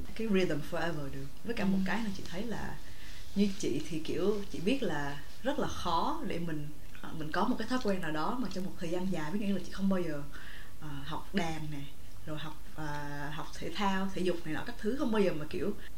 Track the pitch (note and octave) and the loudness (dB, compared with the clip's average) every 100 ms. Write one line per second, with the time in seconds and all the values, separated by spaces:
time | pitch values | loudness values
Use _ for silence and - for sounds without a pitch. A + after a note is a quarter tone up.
0 | B3+ - A3+ F#3+ F3 D3+ C#3+ E3+ E3 D#3 | 0 -2 2 2 2 0 0 0 0 0
1 | C#3 C3+ C#3 - G3 A#3 G3 F#3+ F#3+ G3 | -2 -2 -2 -2 -2 0 2 2 2 0
2 | A3 G3 - E3+ A#3 D#3+ C#3+ D3 - - | 0 0 -2 -2 -2 -2 -2 -2 -2 -2
3 | - - - G3 G3+ G3 D3 C#3+ - D#3 | -2 -2 0 4 4 4 0 0 0 -2
4 | - D3 F#3 G#3 G3 G3 E3+ F3+ F#3+ D3+ | 0 2 2 2 0 0 2 2 2 0
5 | C#3+ D3 - - B3 C#4+ E3+ - F3 E3+ | -2 -2 -2 -2 0 0 0 0 2 2
6 | A3+ D#4 F#3+ E3+ E3+ D#3 D3 - - - | 2 0 0 0 0 0 -2 -2 -2 -2
7 | - D#3+ D3+ F3 G#3+ A#3 G#3+ B3+ G#3+ F#3 | -2 -2 0 0 2 2 0 0 2 0
8 | D#3+ D3+ E3 B3+ G3+ F#3 F3+ - E3+ F3+ | 0 0 0 0 0 -2 -2 -2 0 0
9 | F#3+ E3 D3+ G3+ G3+ G3 F3 - G3 F#3 | 0 0 0 0 0 0 0 0 2 2
10 | E3 D3 C#3+ - - - - - D3+ C#3 | 2 0 -2 -2 -2 -2 -2 -2 -2 -2
11 | C#3+ D3 - G3 E3 D#3+ D3+ D3 C#3 - | -2 -2 0 0 0 0 0 0 -2 -2
12 | - - - D3+ D3+ - - - D3+ D3 | -2 -2 -2 -2 -2 -2 -2 -2 -2 -2
13 | D3 C#3+ D3 D3+ D3 - - - G3+ F#3+ | -2 -2 -2 -2 -2 -2 -2 0 2 2
14 | G3 - F3+ E3+ D#3 D3+ - - G#3 C4+ | 2 2 2 2 0 0 -2 0 0 2
15 | C4+ A3 F#3 D3+ D3 - F3 G#3 - | 2 4 4 2 0 0 0 0 -2